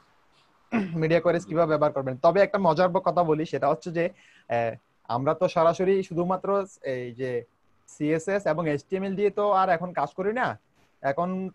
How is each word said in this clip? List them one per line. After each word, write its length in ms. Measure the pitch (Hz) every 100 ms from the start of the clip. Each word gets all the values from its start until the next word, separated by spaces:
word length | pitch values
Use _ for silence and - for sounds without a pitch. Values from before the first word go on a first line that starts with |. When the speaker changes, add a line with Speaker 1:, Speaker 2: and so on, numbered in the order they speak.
| _ _ _ _ _ _ -
Speaker 1:
<clears throat> 320 | 233 185 160
media 180 | 160 165
coverage 220 | 170 165
Speaker 2:
জি। 60 | -
Speaker 1:
কিভাবে 200 | 160 160
ব্যবহার 220 | 147 151
করবেন। 260 | 139 131 127
তবে 240 | 170 190
একটা 160 | 196 202
মজার 320 | 175 156 180
ব-, 100 | 185
কথা 240 | 185 160
বলি, 220 | 165 151 160
সেটা 240 | 135 143
হচ্ছে 220 | 151 180
যে, 180 | 165 180 - _ _ -
আহ, 260 | 117 117 117 _ _ -
আমরা 260 | 120 139
তো 140 | 156 180
সরাসরি 560 | 170 165 165 190 196
শুধুমাত্র 600 | 190 165 175 185 196 202 190 -
এই 300 | 139 127 123
যে 300 | 120 131 120 120 _ _ _ _
সিএসএস 580 | - 151 160 196 196 175
এবং 240 | 156 160
এইচটিএমএল 460 | 143 - 190 196 190
দিয়ে 140 | 202
তো 220 | 208 208
আর 180 | 190 185
এখন 240 | 165 180
কাজ 200 | 156 147
করি 200 | - 196
না। 240 | 247 185 107 _ _ _ _
এখন 480 | 139 139 180 185 185